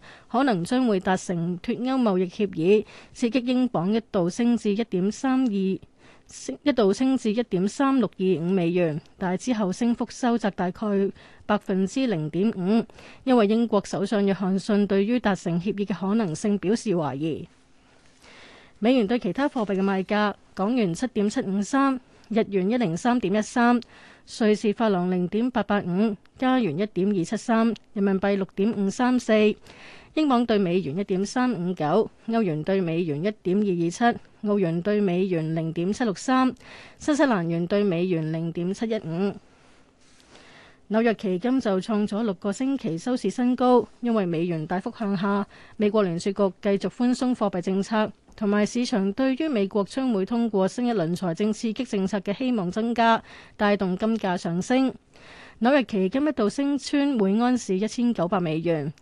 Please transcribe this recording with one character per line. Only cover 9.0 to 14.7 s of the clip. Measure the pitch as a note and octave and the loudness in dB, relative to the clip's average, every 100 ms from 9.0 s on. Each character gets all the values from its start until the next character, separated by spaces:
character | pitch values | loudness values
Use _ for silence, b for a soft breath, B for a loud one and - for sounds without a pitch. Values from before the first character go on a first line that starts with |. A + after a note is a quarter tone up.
| - - | -8 -6
但 | F#3 | -4
係 | F#3 B3+ | -2 -2
之 | |
後 | A3 F#3+ | -2 -2
升 | F3+ A#3+ | 0 -2
幅 | A#3 A#3 | -2 -4
收 | - B3 A#3 | -4 0 0
窄 | G#3+ | -2
大 | - F3+ | -2 -4
概 | - G#3+ G3 G3 - B B | -2 -2 0 0 -4 B B
百 | B G#3 | B -2
分 | - F#3+ F#3+ | 0 -2 0
之 | C4+ C4 | 0 -2
零 | E3+ D3+ | -2 -2
點 | E3 G#3+ | -2 -2
五， | F#3+ F3+ A3+ A3 B B B | 0 0 0 0 B B B
因 | C4 B3 | 2 4
為 | G3+ | 4
英 | A3 A#3 | 2 2
國 | G#3 | 0
首 | - D#3+ | 0 -4
相 | G3 G#3 | 0 2
約 | G3 | 2
翰 | F#3+ F#3 F#3+ | 2 0 -2
遜 | - | 0